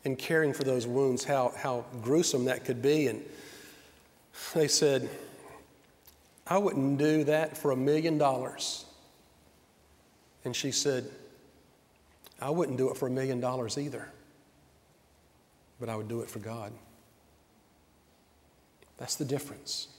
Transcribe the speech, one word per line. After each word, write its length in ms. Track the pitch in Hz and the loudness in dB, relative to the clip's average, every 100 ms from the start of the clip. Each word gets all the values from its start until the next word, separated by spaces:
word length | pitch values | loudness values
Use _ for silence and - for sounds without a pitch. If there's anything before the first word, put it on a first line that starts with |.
and 140 | 139 131 | -2 -4
caring 340 | - 165 151 | 0 2 2
for 120 | 135 | 2
those 220 | 135 127 117 | 0 0 0
wounds, 380 | 123 139 123 | 2 2 2
how, 300 | - 139 123 - | 0 2 2 0
how 300 | 139 123 117 123 | -4 -4 -6 -8
gruesome 420 | 110 151 175 135 | 2 4 4 2
that 220 | 123 123 - | 2 0 -2
could 160 | 123 | 0
be. 240 | 131 151 135 | 4 4 4
And 180 | 110 - - - - - - - - - _ _ - - | 0 -8 -16 -18 -18 -20 -20 -20 -20 -20 _ _ -14 -4
they 140 | 165 147 | 2 4
said, 400 | - 151 135 127 - - - - - - - _ _ - - _ _ - | 4 4 4 0 -8 -14 -18 -20 -20 -20 -20 _ _ -20 -20 _ _ 0
"I 120 | 185 | 2
wouldn't 400 | 202 139 135 139 | 2 2 2 4
do 260 | 151 156 | 4 4
that 320 | 147 151 156 - | 4 2 2 0
for 140 | 147 | 0
a 60 | 127 | 2
million 420 | 135 151 165 151 | 2 2 2 2
dollars." 680 | 143 127 127 - - - - - - _ _ _ _ _ _ _ _ _ _ _ _ _ | 2 2 -4 -6 -6 -6 -12 -20 -20 _ _ _ _ _ _ _ _ _ _ _ _ _
And 100 | 131 | -6
she 180 | 120 139 | -4 -2
said, 380 | 127 143 127 113 - - - - _ _ _ _ _ _ _ - - | 0 0 0 -2 -14 -20 -20 -20 _ _ _ _ _ _ _ -20 -8
"I 120 | 131 | -2
wouldn't 260 | 165 156 127 | 0 0 0
do 140 | 131 | 0
it 80 | - | 0
for 100 | 131 | -2
a 20 | |
million 300 | 127 131 127 | 0 0 0
dollars 380 | 127 127 117 143 | -2 -2 -4 -4
either, 300 | 143 123 - - - _ _ _ _ _ _ _ _ _ _ _ _ _ _ _ | -6 -8 -12 -18 -20 _ _ _ _ _ _ _ _ _ _ _ _ _ _ _
but 80 | 117 | -6
I 80 | 107 | -6
would 120 | 107 | -4
do 120 | 117 | -6
it 100 | 110 | -6
for 80 | 113 | -10
God." 340 | 104 113 107 113 - - _ _ _ _ _ _ _ _ _ _ _ _ _ _ _ _ _ _ - - | -10 -10 -10 -14 -20 -20 _ _ _ _ _ _ _ _ _ _ _ _ _ _ _ _ _ _ -20 -16
That's 180 | 127 - | -10 -6
the 80 | |
difference. 640 | 139 135 - - - - - | -2 -4 -4 -14 -10 -8 -10